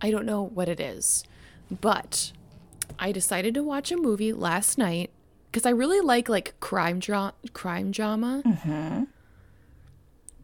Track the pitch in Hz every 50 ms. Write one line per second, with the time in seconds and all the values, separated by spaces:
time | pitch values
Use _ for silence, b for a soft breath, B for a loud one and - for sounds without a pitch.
0 | - 311 - - - 226 214 202 202 180 226 180 180 170 170 - 151 131 95 -
1 | - - - - - B B B B B B B B - 185 - - 220 196 -
2 | - - - - - - - - - - - - - - - - - - - -
3 | 190 196 190 185 180 - 196 180 185 226 233 285 294 294 277 277 285 - 349 349
4 | 320 247 208 196 214 220 220 - - 175 165 185 208 - - - 233 180 170 170
5 | 175 - _ _ _ _ _ _ _ - - 226 247 247 247 233 254 302 370 403
6 | 370 285 240 240 240 - 220 185 - - - - - - 190 190 165 170 175 180
7 | 185 - 202 202 196 196 - _ - 233 - - - 180 170 180 196 196 196 -
8 | 214 214 214 220 233 240 262 277 277 247 196 147 - 156 151 151 160 160 - 196
9 | 262 - b b b b b b b b b b b b b b b b - -
10 | _ _ _ _ - - - -